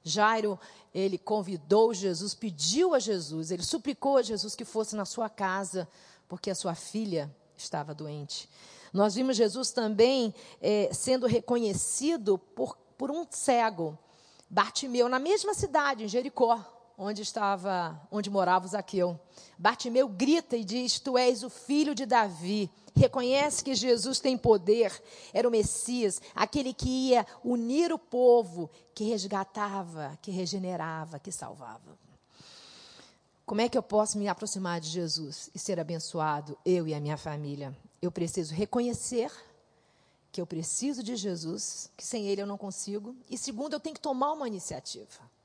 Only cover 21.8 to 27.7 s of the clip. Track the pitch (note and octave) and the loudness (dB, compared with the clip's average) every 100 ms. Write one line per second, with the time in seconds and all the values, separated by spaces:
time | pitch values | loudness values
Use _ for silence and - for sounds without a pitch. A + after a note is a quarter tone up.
21.8 | D4+ B3 C4 A#3+ G#3 D#3+ F3 G#3 G3 _ | 2 0 4 4 4 -2 -2 0 -2 _
22.8 | - - B3 C4 B3 C4+ D4 C#4+ C#4 B3 | 0 6 6 4 2 2 2 0 -2 0
23.8 | B3 A#3+ G#3 C4 C4 B3+ A#3+ G#3 F3 A3+ | 2 2 2 0 0 2 6 6 6 4
24.8 | G#3+ - - - - - A#3+ A3+ G#3 - | 4 0 -18 -20 -2 2 4 4 2 -2
25.8 | - B3 G#3+ F3+ - - A3 D4 C4 - | -4 0 0 -2 -8 -2 0 0 -2 -4
26.8 | B3+ C4 C4 A#3+ G3+ - A#3+ A#3+ A#3 | -2 0 4 4 2 -6 -2 -2 0